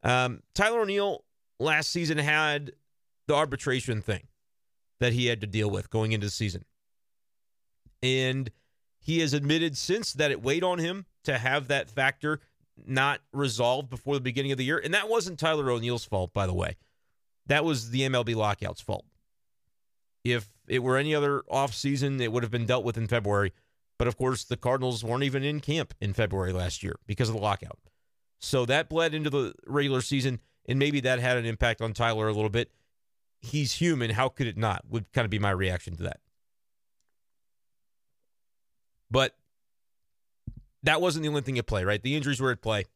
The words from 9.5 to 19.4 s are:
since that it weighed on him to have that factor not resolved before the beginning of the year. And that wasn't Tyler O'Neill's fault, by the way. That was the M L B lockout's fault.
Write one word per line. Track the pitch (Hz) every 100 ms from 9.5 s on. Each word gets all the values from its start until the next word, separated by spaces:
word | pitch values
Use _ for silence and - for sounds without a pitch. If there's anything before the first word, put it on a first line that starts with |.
| 160 165 139
since | - 202 220
that | 135 151
it | 139
weighed | 127 151
on | 180 180
him | 165 196 190 _
to | - 131
have | 127 139 131
that | 143 95
factor | 113 135 - 151 156 _ _ _ - -
not | 131 139 143 _
resolved | 139 139 110 120 127 135
before | 123 135 143
the |
beginning | 127 120 139
of | 135
the |
year. | 127 156
And | -
that | 185 208
wasn't | 233 180 170
Tyler | 160 156 135
O'Neill's | 120 117 120 -
fault, | 101 92
by | - 95
the |
way. | 90 85 - _ _ _ _ _ _ -
That | 143 160
was | 143 113
the | 120 135
M | 127
L |
B | 117
lockout's | 113 107 98 98 -
fault. | - 98 - _ _ _